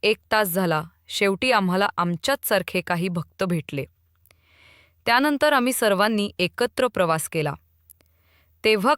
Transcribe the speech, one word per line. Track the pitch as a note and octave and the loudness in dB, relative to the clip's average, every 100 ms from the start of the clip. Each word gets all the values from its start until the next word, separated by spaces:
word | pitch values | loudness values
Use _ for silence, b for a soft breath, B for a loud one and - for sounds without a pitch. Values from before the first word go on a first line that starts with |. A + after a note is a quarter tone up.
एक | G#3 A3 _ | -2 -2 _
तास | G#3+ G#3 | 0 0
झाला, | E3+ F3+ D#3 D#3+ - - | 0 0 -2 -4 -14 -12
शेवटी | - G3+ G3 B3+ | -2 0 0 0
आम्हाला | A#3 F#3+ F#3 G3+ - | 2 2 0 0 -2
आमच्याच | F3 E3+ - C#4 - | -2 -2 -2 -2 0
सारखे | G3+ F3+ F#3 | -2 0 -4
काही | E3+ F3 F#3 | -4 -2 -2
भक्त | F3 D#3 - | -4 -8 -6
भेटले. | F#3+ F3 - C#3+ C3 _ _ _ b b b b b b b b - | -4 -4 -4 -8 -10 _ _ _ b b b b b b b b 0
त्यानंतर | A#3+ C#4+ C#4 G3+ | 2 2 2 2
आम्ही | C#4+ A#3+ | 2 2
सर्वांनी | B3+ A3+ F#3+ G#3 A3 G3+ - | 0 2 2 2 0 -4 -4
एकत्र | F3+ - - - B3+ | -4 -2 -4 0 -2
प्रवास | - F3 D#3+ - | 0 0 -2 -4
केला. | E3 D3 - _ _ _ _ _ _ _ _ _ _ | -4 -4 -6 _ _ _ _ _ _ _ _ _ _
तेव्हा | A3 A3 G#3+ | 2 2 2